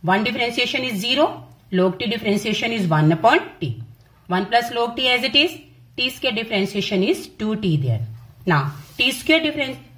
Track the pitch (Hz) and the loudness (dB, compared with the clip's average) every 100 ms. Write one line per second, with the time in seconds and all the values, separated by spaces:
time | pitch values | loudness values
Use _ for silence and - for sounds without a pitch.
0 | 165 190 220 226 233 240 240 277 254 208 | 0 0 0 -2 -4 -2 -2 -2 -4 -4
1 | 226 269 311 - - - _ 185 185 180 | -2 2 2 0 -16 -20 _ 2 2 2
2 | 226 233 214 202 226 208 233 226 180 156 | -4 -2 0 0 0 -2 -2 -2 2 4
3 | 151 165 226 311 - - 143 113 - - | 4 6 6 4 2 -8 -8 -8 -10 -20
4 | _ _ _ 180 196 233 233 240 233 233 | _ _ _ -4 2 0 0 -2 -2 0
5 | 254 247 262 254 330 - - - - - | 0 2 2 2 2 -2 -18 -20 -18 -6
6 | 247 254 262 220 226 214 196 208 190 196 | -6 -2 -4 -4 -4 -2 -2 -2 -2 0
7 | 202 381 - - 214 214 202 151 127 110 | 2 0 -4 -6 -4 -2 0 0 0 -2
8 | - - - - - 151 143 - - - | -4 -10 -20 -10 0 0 0 -8 -18 -4
9 | 247 - - 320 320 302 262 262 - | -2 -2 0 2 2 -4 -6 -8 -16